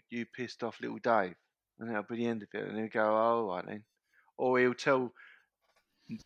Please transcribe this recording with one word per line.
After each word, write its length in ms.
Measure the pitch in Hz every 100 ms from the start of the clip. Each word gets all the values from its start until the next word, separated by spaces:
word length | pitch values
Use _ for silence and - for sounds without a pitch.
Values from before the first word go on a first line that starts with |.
| -
you 160 | 120 113
pissed 360 | - 117 -
off 160 | 117 -
little 200 | - 113
Dave." 360 | 123 113 92 85 _ _ _ _
And 100 | 113
that'll 140 | 107
be 140 | 101 117
the 100 | 120
end 160 | 113
of 60 | 104
it. 140 | 104 101
And 100 | 104
he'll 100 | 110
go, 280 | 113 107 107
"Oh, 340 | 113 117 110
all 60 | 90
right 100 | 92
then." 180 | 107 107 _ _ _ _ -
Or 220 | 127 127
he'll 140 | 127
tell 400 | 123 - 131 123 - - - _ _ _ _ _ _ _ 113